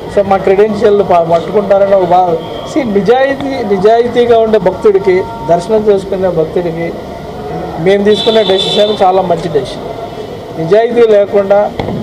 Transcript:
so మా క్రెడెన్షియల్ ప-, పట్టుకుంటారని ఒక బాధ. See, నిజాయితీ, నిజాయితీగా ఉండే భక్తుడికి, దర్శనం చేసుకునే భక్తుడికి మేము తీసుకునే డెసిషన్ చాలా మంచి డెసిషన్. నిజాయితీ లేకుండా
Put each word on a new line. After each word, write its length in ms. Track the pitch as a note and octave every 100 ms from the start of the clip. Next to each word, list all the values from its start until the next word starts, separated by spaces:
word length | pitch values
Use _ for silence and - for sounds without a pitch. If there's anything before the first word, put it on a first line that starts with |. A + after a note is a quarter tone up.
| - -
so 80 | G3
మా 120 | F#3+
క్రెడెన్షియల్ 680 | G3 F#3+ G#3+ G3+ A3 G3+
ప-, 280 | F#3+ F3 E3
పట్టుకుంటారని 640 | E3+ D#3+ G3 G3+ G3 G3 G3
ఒక 80 |
బాధ. 300 | F3 F3 F3+ D#3+ - - -
See, 140 | D#4 B3
నిజాయితీ, 800 | G3+ F#3 B3 C4+ C4+ C#4 C4+ A3 G3
నిజాయితీగా 640 | G3+ A#3 A#3+ B3 A#3 A3+
ఉండే 180 | A3+ G#3+
భక్తుడికి, 680 | F#3 F3+ A3 G3 G3 F#3 F#3 E3+ D#3
దర్శనం 280 | E3+ E3+ A3
చేసుకునే 520 | G#3+ G3 F#3 F#3+ F#3
భక్తుడికి 640 | E3 D#3+ F#3 E3+ E3 E3+ - - - - - - - - -
మేము 240 | E3+ G3+
తీసుకునే 400 | G3+ G#3+ - A3
డెసిషన్ 540 | G3 F#3+ G3 G3+ G#3 G#3+
చాలా 180 | F#3+ F#3+
మంచి 280 | F3+ E3 F3
డెసిషన్. 340 | D3+ C3 - - - - - - - - -
నిజాయితీ 400 | E3 G#3 A#3 A#3+
లేకుండా 720 | A3+ G3+ G3+ G#3 G3 G3+ G#3 - - -